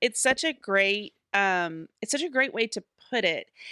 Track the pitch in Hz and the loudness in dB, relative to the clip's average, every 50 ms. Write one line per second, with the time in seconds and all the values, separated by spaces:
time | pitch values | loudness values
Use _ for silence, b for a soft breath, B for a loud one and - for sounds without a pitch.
0 | - 247 - - - 262 262 - - 320 262 - - 208 196 196 196 196 202 208 | 0 0 0 2 2 2 2 2 0 -4 -4 -4 -2 2 2 4 4 4 2 -2
1 | 208 - - _ _ _ - 196 196 190 185 180 175 165 160 160 160 - _ _ | -4 -10 -16 _ _ _ 0 2 2 4 2 2 0 -2 -4 -10 -12 -14 _ _
2 | 220 - - 277 330 339 254 262 269 269 - 226 226 226 - - - _ _ _ | -4 -4 -2 -2 -2 0 0 0 0 0 0 -2 -2 -2 -4 -10 -12 _ _ _
3 | - _ 254 233 196 170 160 113 - - B B B B | -10 _ -2 0 0 0 0 -2 -6 -12 B B B B